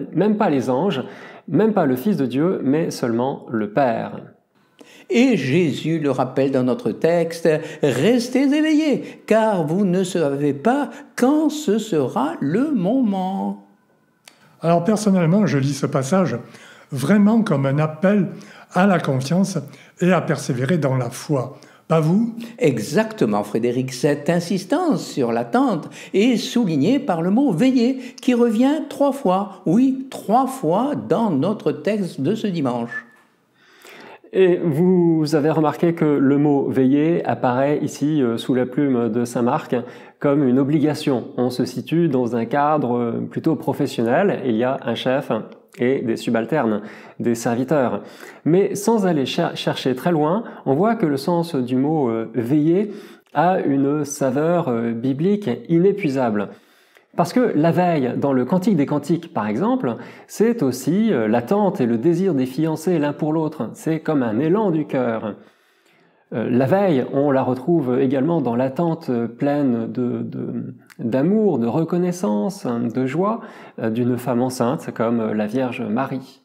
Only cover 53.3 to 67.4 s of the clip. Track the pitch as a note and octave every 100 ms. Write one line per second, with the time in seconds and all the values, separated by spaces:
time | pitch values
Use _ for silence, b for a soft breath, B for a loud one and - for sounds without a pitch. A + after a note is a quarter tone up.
53.3 | - E3+ F#3 - C#3 C#3 D3+ C#3+ - C3+
54.3 | C3 D#3 F3 C#3+ A#2 A#2 A#2 C3 C3+ F3+
55.3 | G#3 G#3 A#2+ - E3 F#3+ G3+ D3+ C3+ B2
56.3 | G#2 G2 B B B B B B - F3+
57.3 | B3 A#3+ D3 E3 E3 F3+ D#3+ B2 C3 C#3
58.3 | C3 B2 F#3 G#3 F3 C#3 D3 C#3+ E3+ -
59.3 | A#2+ G#2 G#2+ G#3 B3+ C#3+ A2+ B B B
60.3 | - A3 A#3 C3+ B2 - F#3 A3 D3 G#2+
61.3 | A#2 A#2+ G3+ G3+ - A#2+ A#2 D3 E3+ F#3+
62.3 | C#3+ B2+ - D#3+ D#3 F#3 F3 D3 C#3+ D#3
63.3 | D#3+ D3+ - A2 G#2+ - D#3+ D#3 D3+ A#2
64.3 | G#2+ D#3+ G3+ G#3+ D#3+ D3 C#3 B2 A2 G#2+
65.3 | F#2+ b b b b b b b b b
66.3 | C3+ A2+ B2 C3 F#3+ G3+ C#3 - C#3 C#3+
67.3 | C3